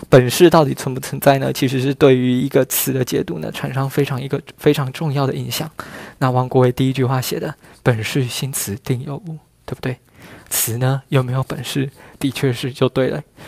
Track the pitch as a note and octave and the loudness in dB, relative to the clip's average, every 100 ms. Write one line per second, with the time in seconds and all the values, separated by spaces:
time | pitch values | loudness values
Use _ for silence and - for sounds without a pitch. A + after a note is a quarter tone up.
0 | - C3+ B2 - F3 E3+ C#3 C3 C3+ C3 | 6 6 6 6 8 8 4 0 -6 -8
1 | - C3+ C#3 C#3 C3+ - C3+ C3 C3+ C3+ | -8 0 2 2 0 -2 -2 0 -2 4
2 | C#3 B2+ B2+ B2 C#3 C#3+ C3 - C#3 C3 | 6 6 2 0 0 0 0 -2 -2 -2
3 | B2 C#3+ F3+ E3+ D#3+ - C#3+ C3 C3+ D3 | -2 -2 -4 -6 -8 -8 -6 -4 -2 -2
4 | C#3 B2+ C#3 C#3 - - D3 D3 B2+ - | -2 -4 -4 -6 -8 0 2 2 -2 -4
5 | D#3 C#3 C3+ C#3+ B2 - D#3 - - - | -4 -2 -2 -2 -6 -6 -8 -12 -16 -16
6 | - - C3 B2+ B2+ C3+ B2 B2 C3+ C3 | -18 -4 0 0 2 4 4 2 0 0
7 | B2 B2+ - - D#3 - - - C3 A2 | 0 -2 -4 -6 -8 -10 -20 -4 0 0
8 | G#2+ D3 A#2+ - C3+ - - G2 - B2 | -2 -2 -2 -4 -6 -6 -6 -6 -4 -6
9 | C#3 C#3 E3+ D#3 _ _ - - C3 - | -6 -12 -12 -14 _ _ -14 -8 -6 -8
10 | _ _ - - - - - A2+ C3 C3+ | _ _ -20 -20 -8 -4 -4 0 0 0
11 | - C#3 B2 C3 - D3 B2 C#3+ C3+ - | 0 0 0 -2 -4 -6 -6 -4 -4 -8
12 | - - C3+ - C#3 A#2 C3 A#2+ C3 C3+ | -20 -6 -4 0 -2 -2 -6 -2 0 0
13 | C3 D3 - - | -2 -2 -10 -18